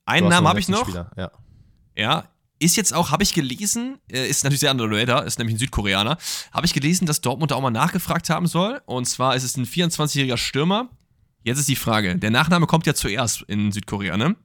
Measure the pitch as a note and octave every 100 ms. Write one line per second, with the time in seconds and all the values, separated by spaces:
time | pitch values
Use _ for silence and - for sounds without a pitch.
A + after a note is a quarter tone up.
0 | - D3+ F3+ F3 D#3+ G3+ F#3 G3+ B3 F2+
1 | F2 - F#2 - - - - _ _ -
2 | A2 D#3+ - _ _ _ E3 - F#3+ E3
3 | E3 D#3+ G3+ - C3+ B2+ G#3 A#3 B3 C4+
4 | - B2+ B2+ - C#3 C#3 C#3+ C3+ A2 G#2
5 | A#2+ B2+ F2+ - A#2 G#2+ C3 - G#2 F#2+
6 | G#2+ D#3+ - - - - E3+ - C#3+ F3+
7 | E3+ D3+ B2 C3 D#3 B2 C3+ A2+ D#3+ F#3
8 | - E3 - D#3+ E3+ E3 G3 C4 - B2
9 | B2 - B2+ B2+ B2+ C3 A#2+ F3 F3 -
10 | D3+ C#3+ C3+ A2+ - C3+ E3 G#3 B3 -
11 | _ _ _ _ A2+ C3+ C#3+ B2+ - G#2+
12 | G2 F2+ G#2+ A2 D#3 F3 D#3 D#3+ D#3+ -
13 | A#2+ G2+ A#2 - - G#2 G#2 G2+ - G#2
14 | G2 F2+ C#3+ A3